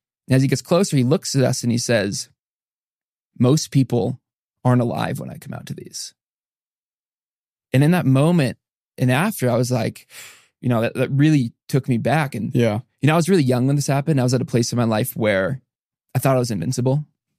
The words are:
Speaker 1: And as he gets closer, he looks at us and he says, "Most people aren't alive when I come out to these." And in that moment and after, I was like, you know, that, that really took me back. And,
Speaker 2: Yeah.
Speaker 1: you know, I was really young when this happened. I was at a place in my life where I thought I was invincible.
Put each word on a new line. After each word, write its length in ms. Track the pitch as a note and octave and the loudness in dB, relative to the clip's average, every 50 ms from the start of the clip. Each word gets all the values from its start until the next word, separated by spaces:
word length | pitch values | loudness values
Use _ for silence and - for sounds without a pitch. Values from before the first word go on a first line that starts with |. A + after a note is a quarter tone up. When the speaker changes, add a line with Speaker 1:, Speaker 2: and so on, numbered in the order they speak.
| _ _ _ _ _ | _ _ _ _ _
Speaker 1:
And 80 | - C3 | 0 2
as 60 | C3+ | 2
he 60 | C3+ | 2
gets 140 | C3+ C3+ - - | 2 0 -2 -2
closer, 340 | - F3+ E3+ G3+ - - | 0 0 0 2 2 0
he 60 | C#3 A#2+ | 0 2
looks 320 | B2+ D3+ F#3+ - - - | 2 0 0 -2 -2 0
at 80 | C#3 B2 | 0 2
us 180 | B2 B2+ - | 0 0 -2
and 100 | - B2 | -2 -2
he 60 | A2+ | -2
says, 520 | A#2+ - - A#2+ G#2+ G2 G2+ G2 - - - _ _ _ _ _ _ _ _ _ _ _ _ _ _ _ _ _ _ _ _ _ | -2 0 0 0 0 0 -2 -4 -6 -10 -12 _ _ _ _ _ _ _ _ _ _ _ _ _ _ _ _ _ _ _ _ _
"Most 320 | - A#2 B2 D3+ D#3 - - | 0 2 2 2 2 0 0
people 480 | - C#3 C3 - - B2 - C#3+ - - _ _ _ _ _ _ _ _ - | 0 0 0 2 0 -2 -2 -2 -6 -8 _ _ _ _ _ _ _ _ 0
aren't 180 | B2+ B2 B2 | 2 2 2
alive 380 | A#2 A#2+ - - - - - C3+ | 2 0 -2 -4 -4 -6 -6 -8
when 100 | - - | -10 -12
I 80 | - | -14
come 160 | - - - - | -16 -14 -14 -14
out 120 | - - | -14 -12
to 60 | - - | -14 -14
these." 380 | - - - - - - - - _ _ _ _ _ _ _ _ _ _ _ _ _ _ _ _ _ _ _ _ _ _ _ _ _ _ _ _ _ _ _ - | -14 -16 -16 -16 -16 -16 -16 -18 _ _ _ _ _ _ _ _ _ _ _ _ _ _ _ _ _ _ _ _ _ _ _ _ _ _ _ _ _ _ _ 2
And 100 | C3 D3 | 4 4
in 80 | D#3 | 4
that 140 | F3+ F3 - | 4 2 2
moment 520 | C3+ C3 C3 D3 E3 F3 E3+ C3+ A2+ - _ _ _ _ _ _ _ _ | 2 2 4 4 2 2 2 0 0 -2 _ _ _ _ _ _ _ _
and 140 | - C3 B2 | -2 0 2
after, 380 | B2+ C#3 F3 A3+ - - B2+ B2 | 2 2 0 -2 -2 -2 -2 0
I 80 | A#2+ | 0
was 140 | A#2 B2+ A#2 | 0 0 0
like, 360 | B2+ A#2 A#2+ - - - - _ - - - - - - _ _ _ _ | -2 -2 -2 -4 -6 -10 -16 _ -20 -20 -20 -20 -20 -20 _ _ _ _
you 80 | - B2 | -4 -2
know, 120 | A#2+ A2 | 0 0
that, 120 | A2+ A2+ - | 0 -2 -2
that 160 | B2 C3 - | -2 -4 -2
really 400 | C3+ C3+ D3 D#3 D#3 C#3+ A#2+ A#2 - _ _ | 0 2 2 2 2 2 0 -2 -6 _ _
took 220 | - - C3+ - - | -4 -4 -2 0 0
me 80 | B2 | -2
back. 360 | A2+ - A2 C#3 D#3+ C#3+ C3+ - | 0 0 0 0 0 -2 -4 -6
And, 200 | - - A#2+ - | -8 -6 -2 0
Speaker 2:
Yeah. 240 | B2+ A#2 A2+ G#2 A2+ - _ _ _ | 2 2 2 0 -2 -6 _ _ _
Speaker 1:
you 60 | - | 0
know, 60 | C#3+ D#3 | 2 2
I 40 | |
was 100 | F3 D#3+ E3+ | 2 2 2
really 140 | G3 F3 C#3 | 2 2 2
young 240 | B2 B2+ B2 B2 | 2 2 2 2
when 80 | C3+ C#3+ | 0 0
this 120 | C#3+ C#3 | 0 0
happened. 320 | - C#3 C#3 C#3 E3 D#3+ C3+ | 0 -2 -2 0 0 0 2
I 40 | B2 | 2
was 100 | B2+ B2+ | 2 0
at 80 | A#2+ | 0
a 40 | A#2+ | -2
place 260 | - - A#2+ A#2+ - | 0 -2 -2 -2 0
in 60 | - | -2
my 80 | A#2+ A#2+ | -2 0
life 300 | A2+ A2 G#2+ B2 - - | 0 0 -2 -2 -4 -4
where 460 | - A2 G#2+ G2+ F#2+ F#2+ F#2 C3 C3 _ _ _ _ _ _ _ _ _ _ - | -2 0 0 2 2 0 -2 -4 -6 _ _ _ _ _ _ _ _ _ _ -6
I 40 | C3 | -2
thought 160 | - C#3 C3+ | 0 2 2
I 20 | B2+ | 0
was 120 | B2 A#2 | 0 -2
invincible. 540 | A2 F2 D#2+ - C3 - B2 B2+ C3 D3+ D3 - _ _ _ _ _ | -4 -4 -4 -4 -4 -2 -2 0 0 -2 -4 -8 _ _ _ _ _